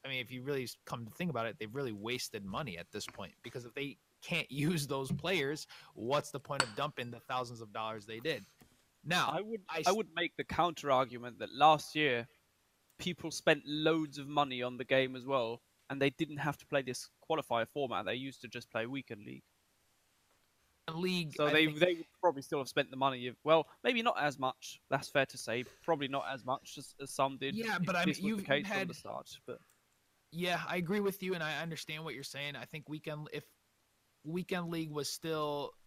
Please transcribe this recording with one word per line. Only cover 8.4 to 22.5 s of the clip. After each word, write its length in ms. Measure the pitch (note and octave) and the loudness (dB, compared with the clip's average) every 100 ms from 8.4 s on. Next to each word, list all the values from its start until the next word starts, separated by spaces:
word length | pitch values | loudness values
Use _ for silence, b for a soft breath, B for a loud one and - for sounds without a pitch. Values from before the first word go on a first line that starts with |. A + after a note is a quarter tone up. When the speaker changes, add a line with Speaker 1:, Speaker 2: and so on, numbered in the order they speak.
| G2 _ - _ _ _ | -8 _ -20 _ _ _
Speaker 1:
Now, 240 | D#3 F3 B2 | 0 2 2
Speaker 2:
I 80 | D#3+ | 0
would, 220 | G#3+ A3+ - | -4 -8 -4
Speaker 1:
I 80 | E3 | 0
Speaker 2:
I 20 | D#3+ | 4
Speaker 1:
s- 40 | |
Speaker 2:
would 140 | G#3+ - | 2 0
make 220 | E3 E3+ | -2 -2
the 80 | - | -4
counter 480 | - - E3+ D#3+ C#3+ | -2 2 2 2 4
argument 480 | C3 B2+ B2 A#2+ A2+ | 4 4 -2 -10 -8
that 140 | G#2+ | -10
last 420 | B2+ D3+ D3+ - | 8 8 8 4
year 320 | D3+ D3 A#2+ A#2 _ _ _ _ _ _ - | 2 4 2 -2 _ _ _ _ _ _ -6
people 340 | F3+ E3+ D#3+ | -6 -4 -6
spent 300 | - - D3+ | 0 4 4
loads 520 | - D3+ D#3 D#3+ D3+ C#3+ | 2 2 4 4 0 -6
of 100 | C#3 | -2
money 340 | D3+ C#3 B2+ | 2 2 0
on 160 | B2 B2 | -2 -4
the 80 | |
game 300 | B2 C3 C3 | 2 4 4
as 100 | B2+ | -2
well, 360 | B2 C3+ A2+ A#2 _ _ _ | 0 0 0 -4 _ _ _
and 120 | C#3 | 2
they 80 | C#3 | 2
didn't 280 | - D#3 D3 | 2 -4 0
have 200 | D3+ - | -2 -4
to 80 | |
play 160 | - C#3+ | -2 0
this 280 | C3 B2+ - _ - | 0 -6 -8 _ -2
qualifier 380 | D#3+ - A#2 A2 | -2 2 0 2
format. 380 | D3 C3 G2 | -2 0 0
They 100 | G2 | 0
used 260 | A#2+ C3+ - | -2 -4 -10
to 60 | A#2+ | -12
just 240 | A#2+ - | -12 -6
play 140 | A2+ | -4
weekend 400 | A2+ C3+ - G#2 | -4 -6 -8 -12
league. 180 | B2 C3+ _ _ _ _ _ _ _ _ _ _ _ _ _ _ - | -12 -14 _ _ _ _ _ _ _ _ _ _ _ _ _ _ -8
Speaker 1:
League, 400 | D#3+ F#3 F3+ D#3 | -2 0 2 0
Speaker 2:
So 120 | D3 D3 | 2 4
Speaker 1:
I 40 | |
Speaker 2:
they, 140 | D3+ | 6
Speaker 1:
think 140 | D#3 D3+ | 6 6
Speaker 2:
they 140 | F3+ | 4
would 100 | E3+ - _ | 4 -6 _
probably 220 | F3+ C#3 | 2 2
still 160 | - | -4